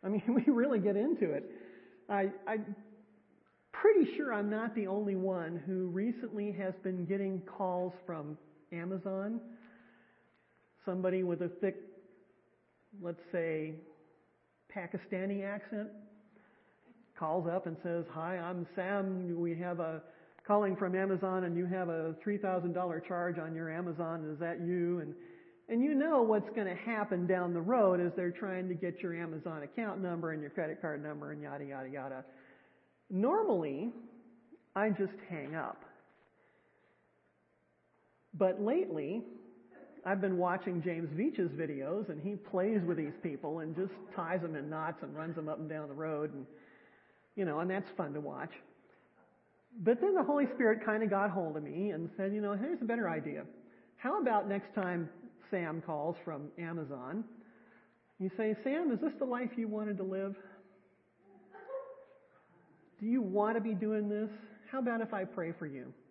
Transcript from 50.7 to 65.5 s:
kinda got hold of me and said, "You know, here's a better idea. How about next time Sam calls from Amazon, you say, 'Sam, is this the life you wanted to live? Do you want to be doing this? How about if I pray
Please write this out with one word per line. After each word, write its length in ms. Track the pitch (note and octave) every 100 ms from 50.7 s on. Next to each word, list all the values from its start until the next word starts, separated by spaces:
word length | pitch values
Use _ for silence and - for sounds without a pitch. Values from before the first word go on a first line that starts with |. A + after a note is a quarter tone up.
| A3+
kinda 240 | A3+ G#3+ A3
got 220 | G3 G#3
hold 260 | F#3 E3 D3+
of 80 |
me 260 | D3 D3+ G3+
and 180 | D#3+ E3 -
said, 160 | G3
"You 80 | G#3
know, 140 | G#3
here's 260 | G3+ C4 F4
a 40 |
better 240 | A3+ A#3 G3+
idea. 360 | D#3+ D3 D3 - - - - - _
How 240 | B3 G4
about 280 | C4 G#3+ G3+
next 240 | G3 G3
time 360 | - F#3 F3 E3 - - - -
Sam 320 | G3 E3+ D#3+
calls 340 | D#3+ D#3 D3+ E3+
from 260 | - D3+ D3 -
Amazon, 640 | E3+ E3+ D3 C#3 B2+ F#3+ A3+ - - - - - - _ _ _
you 120 | F#3+ -
say, 180 | A3 G#3+
'Sam, 300 | - C#4+ E4+
is 80 | A#3
this 140 | D#4 -
the 60 |
life 260 | C4 A#3+ B3 A#3+
you 120 | A3+
wanted 280 | G#3+ G#3+ G3
to 60 |
live? 320 | F#3+ F#3+ G3 G3 - - - - _ _ _ _ G4 F#4+ F4+ G4 - C5+ C5+ - - - _ - _ - - - - _
Do 60 | G#3
you 140 | B3
want 360 | G#3 G3 G#3 A3+
to 40 |
be 140 | A3
doing 340 | G3+ G#3+ G#3+ G#3
this? 220 | G#3 G#3+ - - - -
How 80 | C4
about 220 | B3 A#3
if 120 | A3
I 120 | G#3
pray 280 | F#3+ A3 E3+